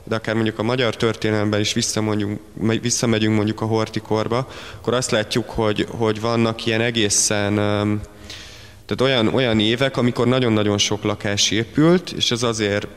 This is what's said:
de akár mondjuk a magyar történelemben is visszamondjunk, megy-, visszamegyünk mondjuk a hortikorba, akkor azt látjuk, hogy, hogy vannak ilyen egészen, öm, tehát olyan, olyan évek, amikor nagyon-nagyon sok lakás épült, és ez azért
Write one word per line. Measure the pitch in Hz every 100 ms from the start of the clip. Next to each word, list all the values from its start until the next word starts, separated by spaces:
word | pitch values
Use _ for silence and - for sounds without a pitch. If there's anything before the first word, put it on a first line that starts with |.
de | -
akár | 110 -
mondjuk | 110 110 107
a |
magyar | 110 127 117 -
történelemben | 117 107 110 107 104 104
is | 104
visszamondjunk, | 117 117 107 107 107 101 107 - -
megy-, | 110 113
visszamegyünk | 120 - 123 110 107 110
mondjuk | 104 107
a | 110
hortikorba, | 110 110 107 - 110 107 117 127 - - -
akkor | -
azt | 120 -
látjuk, | 113 107 123 110
hogy, | - 110 101 90
hogy | 110 110 107
vannak | 117 117 113 110 -
ilyen | 110
egészen, | 117 117 104 - - 104 101 104
öm, | 104 104 104 104 - - - - - - - - -
tehát | -
olyan, | 127 131 110
olyan | 123 127 110
évek, | 107 120 135 135
amikor | 123 120 120
nagyon-nagyon | 131 123 107 104 101
sok | - 101
lakás | 104 104 107 101 -
épült, | 101 113 - 156 180 175 -
és | -
ez | 120
azért | 120 113 104 101 101